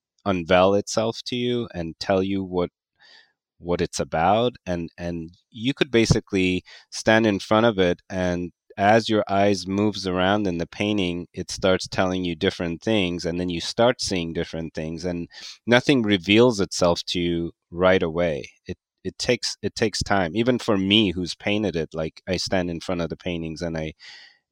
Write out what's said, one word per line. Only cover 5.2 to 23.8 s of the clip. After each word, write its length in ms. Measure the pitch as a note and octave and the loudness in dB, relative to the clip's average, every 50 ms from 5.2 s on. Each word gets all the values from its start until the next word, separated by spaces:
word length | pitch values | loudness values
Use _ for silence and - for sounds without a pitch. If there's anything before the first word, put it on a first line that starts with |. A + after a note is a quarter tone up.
| E2 E2+ F#2 _ _ _ | -10 -12 -16 _ _ _
you 240 | - A2+ A2 C3 C#3 | -14 -6 -4 -4 0
could 160 | - - C3+ | 0 -2 2
basically 760 | A#2+ A2+ A2+ - - A2 - - G2+ F#2+ F#2 F2+ F2+ F2+ - - - - _ _ | 4 2 4 4 2 0 0 -2 0 0 2 2 0 -2 -4 -8 -20 -20 _ _
stand 340 | - - - A2+ A2 A2+ A2+ | -12 -4 2 4 4 6 6
in 140 | A2 G2 F#2+ | 4 2 0
front 260 | - - A2 A2 A2+ | 0 2 2 4 4
of 140 | A#2 G#2 F#2+ | 4 4 4
it, 220 | F#2 F2 E2+ - _ | 2 2 2 -2 _
and 440 | - G2 F#2 F2+ F2+ F2 F2 F2+ E2+ _ _ _ _ - | -8 -4 -2 -2 0 -2 -2 -4 -8 _ _ _ _ -4
as 320 | - G2 G#2 A2+ A#2 A2 A2+ | 2 4 6 6 6 4 2
your 160 | A2 G#2 G2+ | 0 0 0
eyes 400 | - G2 G2 G2+ G#2 G#2 F2+ F2+ | 0 2 2 4 4 2 0 -2
moves 400 | F#2+ F#2+ G2+ G#2+ G#2+ G2 G2 F#2 | -4 0 0 0 0 0 -2 -4
around 400 | F#2 F2+ F2+ F2+ F#2+ G#2 G#2 G#2 | -2 0 2 2 2 2 2 0
in 120 | F#2 E2+ E2 | -2 -2 -2
the 80 | E2+ | -6
painting, 600 | - - - G#2 G#2 G#2+ G2+ F#2 F2 F2 F2 E2+ _ - | -8 -6 -4 -2 -2 0 0 0 -2 -2 -4 -8 _ -10
it 180 | F#2+ F2+ - | -10 -10 -8
starts 340 | - - - F#2+ F#2 F2+ - | -8 -2 2 2 2 2 -2
telling 360 | - - - F#2+ F#2 F#2 F#2 F2+ | -4 -2 -2 0 0 0 -2 -2
you 100 | F2 E2+ | -4 -4
different 480 | D#2 F#2+ F#2+ - - F2+ E2+ E2 D#2 | 0 0 -2 0 0 -4 -4 -4 -4
things, 440 | - A2+ A2 G#2 F#2 F2 F2 F2 E2+ | -2 0 0 2 0 0 -2 -4 -6
and 120 | E2+ E2 | -4 -4
then 120 | F2 F2+ F2+ | -4 -4 -4
you 100 | E2+ E2 | -4 -4
start 400 | - - - - A#2 B2 B2+ - | -6 -6 0 2 2 2 2 0
seeing 320 | - - G2 F2+ E2 E2 | -4 -4 -2 -2 -4 -4
different 420 | D#2+ E2+ E2 - - E2 E2 D#2+ - | -4 -6 -6 -6 -6 -10 -10 -10 -10
things, 300 | F2 D#2 D#2+ E2 D#2 E2+ | -8 -8 -8 -8 -6 -6
and 240 | F2+ F2 E2+ E2+ - - - - - - _ - | -6 -6 -6 -8 -10 -12 -18 -18 -18 -18 _ 0
nothing 360 | A2 A#2+ B2 - - D3 B2+ A2 | 2 2 4 4 4 2 2 4
reveals 580 | G#2 G#2 F#2 E2 F#2+ G#2 A2 B2 B2+ A2+ G2+ | 2 2 0 4 4 6 8 8 6 4 2
itself 420 | F#2 - - - F#2 F2 E2+ - - | -2 -2 0 0 2 2 2 0 -2
to 120 | - - F2+ | -6 -4 -2
you 320 | F2 F2 F2 E2+ E2+ E2 - _ _ _ | 0 0 0 -2 -4 -6 -10 _ _ _
right 300 | F2 E2+ F#2 F#2 F#2 F#2+ | -4 2 4 4 4 4
away. 480 | F2+ E2 D#2+ E2+ F2 E2 D2+ C2 A1+ - _ _ - | 2 0 0 0 0 0 -2 -4 -8 -12 _ _ -12
It, 120 | - F2+ _ _ _ _ _ - | -12 -12 _ _ _ _ _ -12
it 140 | F#2 - | -10 -8
takes, 400 | - - - B2 - - - - - | -6 -2 -2 -2 -2 -2 -8 -8 -6
it 140 | - G2+ - | -8 -8 -4
takes 260 | - A#2 G#2+ - - | -2 -2 -2 -2 -4
time. 320 | - - G2+ G2 F2+ D#2+ D#2+ | -2 0 0 0 0 0 -2
Even 240 | A2 A#2 B2+ B2 | -2 0 0 0
for 200 | A2+ - - G#2+ | 0 0 0 0
me, 340 | F#2+ F#2+ F#2+ G2+ A2 A2 F#2 | 0 2 4 4 4 4 4
who's 240 | E2 F2+ F2+ D#2+ - | 0 -2 -6 -6 -8
painted 400 | _ - G2+ G#2 G#2+ G#2+ F#2 D#2 | _ -4 -4 -2 0 -2 -2 -2
it, 140 | E2 D#2 - - | -2 -4 -4 -4
like, 280 | D#2+ D#2+ D#2+ _ - - | -6 -6 -6 _ -12 -6
I 120 | - F#2 | -6 -4
stand 320 | - - - G2 F#2+ F2 F2 | -4 -4 -2 -2 -2 -2 -2
in 100 | E2+ D#2+ | -6 -8
front 220 | - - F#2 E2+ | -6 -6 -4 -4
of 80 | E2+ D#2 | -4 -6
the 80 | D#2+ | -6
paintings 440 | - - F#2 F2 E2 E2 D#2+ D#2 D2+ | -8 -6 -6 -6 -6 -6 -8 -8 -6
and 160 | F2 E2+ E2 | -6 -6 -4
I, 160 | D#2 | -4